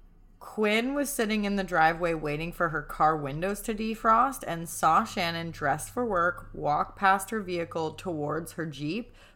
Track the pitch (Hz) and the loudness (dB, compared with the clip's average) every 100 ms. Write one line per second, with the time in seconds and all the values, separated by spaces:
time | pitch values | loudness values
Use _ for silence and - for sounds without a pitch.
0 | - - - - - - 214 214 247 285 | -20 -20 -20 -20 -10 0 2 2 2 0
1 | 277 - 214 214 202 202 175 175 160 170 | -2 0 0 0 0 0 2 4 4 4
2 | 175 160 151 147 165 - 170 156 143 - | 0 0 -2 -4 -6 -2 -2 -2 -6 2
3 | 156 156 139 151 185 208 - 214 220 220 | 4 4 -2 -2 -2 -2 -4 -4 -4 0
4 | 226 226 269 254 - 165 165 - 165 160 | 4 4 4 0 -6 -6 -6 2 4 4
5 | 226 214 170 165 165 - 143 147 - 247 | 4 -2 -2 -2 -6 -2 0 0 -2 -4
6 | 240 180 170 - - 165 151 151 196 - | 0 2 2 0 -10 -4 0 0 -2 2
7 | 196 196 - 220 180 175 165 170 156 151 | 4 4 2 -6 -2 -4 -2 -4 -4 -4
8 | 185 156 147 160 165 - 160 135 147 208 | -6 -4 -2 -4 -6 -6 -6 -4 -4 -4
9 | 226 - - | -6 -16 -20